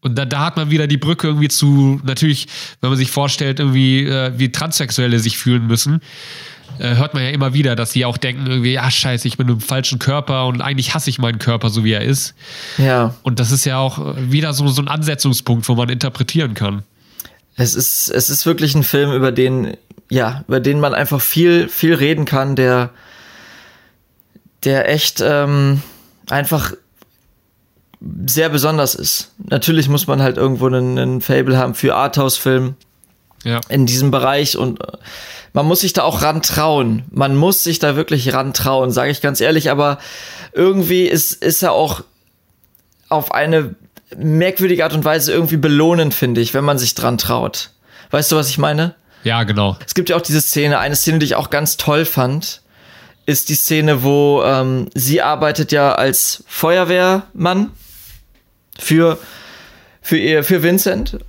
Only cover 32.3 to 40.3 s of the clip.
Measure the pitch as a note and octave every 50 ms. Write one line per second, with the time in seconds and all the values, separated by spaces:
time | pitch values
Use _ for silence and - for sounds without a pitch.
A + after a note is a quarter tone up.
32.3 | - - - C3+ C3 B2+ C3 B2+ C3 _ _ _ _ _ _ _ _ _ _ _
33.3 | _ _ - A#2 A#2 A#2 A#2 - - C#3 C3 A#2 A#2+ B2+ C3+ C#3+ C3 C3+ B2 C3+
34.3 | C#3 C#3+ D3 C#3 - - - B2+ A2+ - - - - - - - - - - -
35.3 | - - - - _ C#3+ C#3+ D#3 F3 F3+ F#3+ F#3 - F#3+ C3 D3+ G#3 G#3+ - D3+
36.3 | D#3 D#3+ - - - D#3+ D3+ D#3+ D3+ C#3+ C3 A2+ A2+ A2 B2 - - C3 C#3 C#3
37.3 | C#3 C#3 D#3 F#3 F#3+ - - E3+ D#3+ - - D3 C#3 C#3+ - - D#3 C#3+ A#2+ C3+
38.3 | - C3 C3+ C3+ B2 - - C#3 C3+ C3 C3 B2+ A#2 B2 B2+ C#3 D3 - - C#3+
39.3 | C3+ - A2+ C3+ D#3+ D#3+ D3 D#3 C#3 C#3 D3 C#3+ C#3+ - - - - - - -